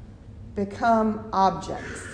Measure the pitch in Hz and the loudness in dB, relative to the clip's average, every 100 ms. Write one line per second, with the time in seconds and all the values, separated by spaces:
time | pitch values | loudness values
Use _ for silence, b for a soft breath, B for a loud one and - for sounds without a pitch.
0 | - - - - - - 202 - 233 226 | -16 -18 -18 -16 -8 -4 -4 2 4 6
1 | 214 208 - 190 190 180 - - - - | 4 0 -2 4 4 4 -4 -8 -8 -12
2 | - | -12